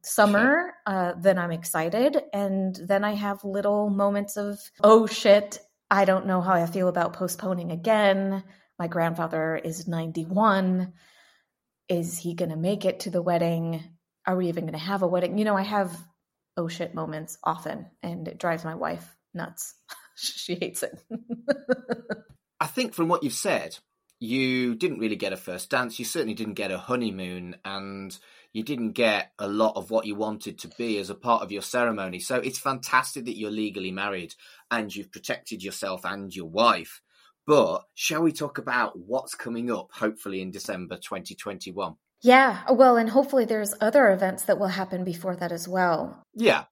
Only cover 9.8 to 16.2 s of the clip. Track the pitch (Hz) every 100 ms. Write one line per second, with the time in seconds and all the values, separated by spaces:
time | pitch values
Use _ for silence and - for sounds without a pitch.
9.8 | - 165 165 165 160 185 220 190 185 185
10.8 | 185 - _ _ _ _ _ _ _ _
11.8 | - 175 170 - 170 170 170 160 175 208
12.8 | 190 - 220 175 170 170 170 165 165 165
13.8 | 165 _ _ _ - 185 175 170 160 156
14.8 | 170 196 180 180 175 202 214 196 196 208
15.8 | 185 170 - _